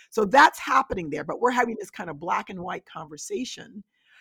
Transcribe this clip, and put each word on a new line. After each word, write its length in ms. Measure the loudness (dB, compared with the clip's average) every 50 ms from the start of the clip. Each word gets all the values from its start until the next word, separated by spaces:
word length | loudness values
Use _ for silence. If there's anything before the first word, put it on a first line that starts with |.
| -20 _
So 160 | -2 0 2
that's 340 | 4 8 8 8 8 6 2
happening 520 | -2 0 2 2 2 2 -2 -6 -6 -4
there, 140 | -6 -6 -4
but 160 | -6 -2 2
we're 100 | 2 2
having 260 | 4 4 2 0 0 -6
this 120 | -8 -12
kind 200 | -12 -12 -10 -10
of 80 | -10 -8
black 320 | -4 -2 -2 -2 -4 -6
and 100 | -8 -10
white 260 | -8 -8 -8 -8 -10
conversation. 1000 | -12 -14 -14 -14 -14 -14 -14 -10 -6 -6 -6 -6 -6 -10 -14 -16 -16 -16 -18 -18 _ _ _ _ _ _ -20